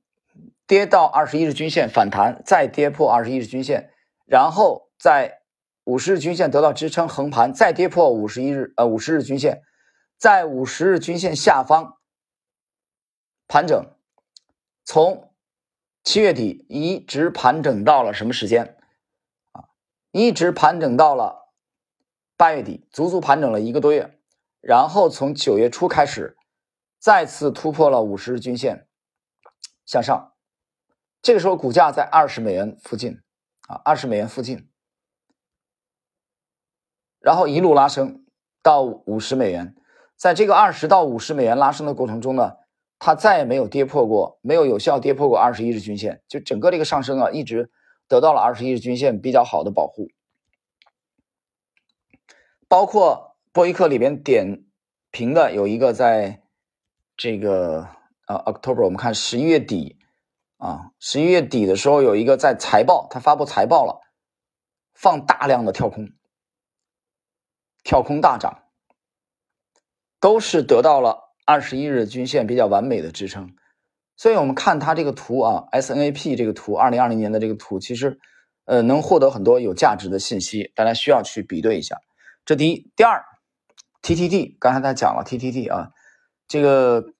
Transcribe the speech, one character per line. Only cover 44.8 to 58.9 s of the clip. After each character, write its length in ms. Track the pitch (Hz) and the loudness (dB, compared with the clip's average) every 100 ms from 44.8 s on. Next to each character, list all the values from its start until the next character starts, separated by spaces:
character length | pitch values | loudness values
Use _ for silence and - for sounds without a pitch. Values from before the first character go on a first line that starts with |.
| - 143 | 0 0
跌 140 | 139 | 0
破 160 | 135 143 | 0 2
过 100 | 107 | 4
二 140 | 123 | 2
十 100 | 107 | 0
一 60 | 117 | -4
日 100 | 110 | -6
均 200 | 101 101 | -8 -8
线。 240 | 104 - _ | -8 -10 _
就 140 | 143 | -12
整 180 | - 107 | -8 -2
个 120 | 170 | 0
这 80 | 175 | 0
个 80 | 151 | -2
上 160 | 147 | -4
升 180 | 127 135 | -2 -2
啊， 100 | 107 | -2
一 140 | 156 | -4
直 260 | 135 117 117 _ _ _ - | -6 -6 -8 _ _ _ 0
得 100 | 123 | 2
到 100 | 156 | 4
了 80 | 135 | 2
二 140 | 113 | 0
十 100 | 113 | -2
一 80 | 127 | -6
日 80 | 120 | -6
均 160 | 123 123 | -4 -2
线 240 | 135 104 | -2 -2
比 100 | 127 | 0
较 140 | 123 | 2
好 180 | - 85 | 2 -2
的 80 | 95 | -4
保 160 | 98 73 | -4 -4
护。 220 | - 87 _ _ _ _ _ _ _ _ _ _ _ _ _ _ _ _ _ _ _ _ _ _ _ _ _ - | -6 -16 _ _ _ _ _ _ _ _ _ _ _ _ _ _ _ _ _ _ _ _ _ _ _ _ _ 0
包 200 | 185 208 | 2 2
括 500 | 214 175 - - _ _ | 2 2 0 -8 _ _
波 140 | 175 175 | 0 0
伊 80 | |
克 120 | 175 170 | 2 0
里 100 | 127 | 2
边 240 | 131 147 | 0 -2
点 420 | 147 117 95 101 _ _ _ _ _ | 0 0 0 -10 _ _ _ _ _
评 240 | - 120 | -8 -2
的 180 | 165 131 | 2 0
有 160 | 98 101 | 0 -4
一 80 | 113 | 0
个 160 | 131 | -2
在 500 | 110 120 110 98 104 _ _ _ _ _ _ _ | 0 0 0 -2 -8 _ _ _ _ _ _ _
这 240 | - 120 104 | -12 -8 -4
个， 520 | 104 95 87 80 85 - _ _ - | -2 -2 -2 -6 -10 -20 _ _ -10
呃， 100 | 101 | -8
October， 480 | - 110 131 120 | -6 -8 -4 0
我 40 | |
们 80 | 98 | -2